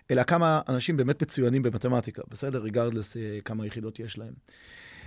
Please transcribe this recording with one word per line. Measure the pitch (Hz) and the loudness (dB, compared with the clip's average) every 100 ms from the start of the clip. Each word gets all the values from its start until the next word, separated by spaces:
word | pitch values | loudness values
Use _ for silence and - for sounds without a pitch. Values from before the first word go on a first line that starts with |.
| - | 0
אלא | 127 | 2
כמה | 123 170 165 156 - | 4 4 4 4 2
אנשים | 127 143 151 | -2 0 2
באמת | 127 143 | 2 2
מצוינים | - - 120 135 | 0 2 2 4
במתמטיקה, | 123 113 123 123 113 - - | 2 0 0 0 0 -8 -12
בסדר? | 110 135 127 110 | -8 -6 -4 -2
Regardless, | 117 117 113 101 117 | 0 0 -2 -6 -8
אה, | 107 104 | -8 -8
כמה | - 110 104 | -6 -6 -6
יחידות | 117 110 110 | -6 -10 -10
יש | 113 104 | -12 -10
להם. | 113 127 _ - - - - - | -14 -16 _ -20 -20 -20 -20 -16